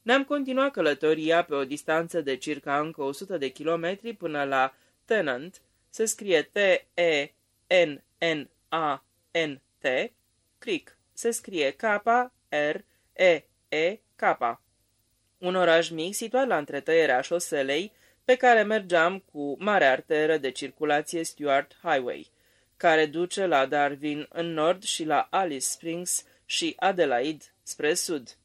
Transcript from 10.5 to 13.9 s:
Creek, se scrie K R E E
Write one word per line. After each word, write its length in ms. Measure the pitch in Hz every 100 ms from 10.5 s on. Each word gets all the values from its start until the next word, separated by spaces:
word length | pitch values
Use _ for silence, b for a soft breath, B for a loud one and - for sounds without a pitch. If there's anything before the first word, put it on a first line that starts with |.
| _
Creek, 400 | - 165 - _ _
se 180 | - 233
scrie 400 | 233 - 180 139
K 100 | - 220 208 226 240 247 _ _
R 260 | 151 147 180 - _ _
E 300 | - 185 165 _ _ _
E 300 | 151 170